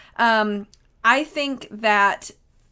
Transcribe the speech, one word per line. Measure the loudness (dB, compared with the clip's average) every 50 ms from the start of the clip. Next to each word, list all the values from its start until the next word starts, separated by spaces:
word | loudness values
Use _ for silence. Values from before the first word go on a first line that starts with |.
| -20 -14 -4
Um, | -2 0 2 2 2 0 0 -4 -6 -8 _ _ _ _ _ _ _ 2
I | 2 2 2
think | 0 -4 -6 -6 -6 -6 -6 -10 -12 -16
that | -12 -4 0 2 2 4 4 2 0 -2 -8 -16 -18 _ _ _ _ _ _ _